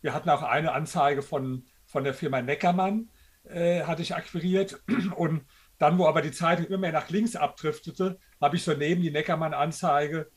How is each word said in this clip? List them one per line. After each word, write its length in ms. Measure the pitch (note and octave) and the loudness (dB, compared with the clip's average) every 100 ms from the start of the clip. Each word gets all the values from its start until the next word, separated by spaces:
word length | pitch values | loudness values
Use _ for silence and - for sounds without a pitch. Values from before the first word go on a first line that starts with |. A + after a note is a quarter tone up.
Wir 140 | D3 C#3 | -4 -4
hatten 160 | E3+ | 0
auch 100 | C#3+ | 0
eine 300 | C#3+ C3 D#3+ | 2 0 0
Anzeige 500 | C3 D#3+ F3 C#3+ C#3 | -2 -2 2 2 2
von, 460 | C#3 D3 C3 B2+ - _ _ | -2 -4 -4 -6 -10 _ _
von 180 | - | -2
der 120 | C3+ C3+ | -2 -2
Firma 260 | D3+ C3 | -2 -2
Neckermann, 680 | B2 D3 F3+ F3+ F#3+ G#3+ A3+ _ _ _ | -2 0 2 2 2 0 -6 _ _ _
äh, 400 | - F3 E3+ F3 | -12 0 2 2
hatte 180 | D3+ D#3+ | 0 -4
ich 140 | E3+ E3+ | -4 -6
akquiriert. 680 | - F3 F3 F#3+ G3 - - | -6 -4 0 2 0 -4 -2
<clears throat> 280 | A#3+ F#3 - | -2 0 -2
Und 280 | E3 D#3 - _ _ _ | 0 0 -6 _ _ _
dann, 220 | D3+ F3+ | 2 6
wo 80 | D#3+ | 4
aber 160 | D#3+ | 4
die 80 | D3+ | -2
Zeitung 340 | - E3+ F3 E3+ | -2 2 2 0
immer 140 | F#3+ | -2
mehr 120 | F3+ | 0
nach 200 | D#3 - | -2 -2
links 240 | F#3 A3+ - | 0 0 0
abdriftete, 800 | D3 - - A3+ - - F#3+ F#3 _ _ | -4 -2 -6 -4 -10 -4 -4 -4 _ _
habe 140 | D3 E3+ | 0 0
ich 80 | |
so 100 | F3 | -2
neben 300 | C#3+ D3 F3 | 0 0 0
die 80 | E3+ | 0
Neckermann-Anzeige 1200 | D3 D3+ D#3+ D#3+ C#3 D3+ D#3 F3 C#3+ D3 D#3+ D#3 | 0 0 0 -2 -2 -2 0 2 2 2 -4 -8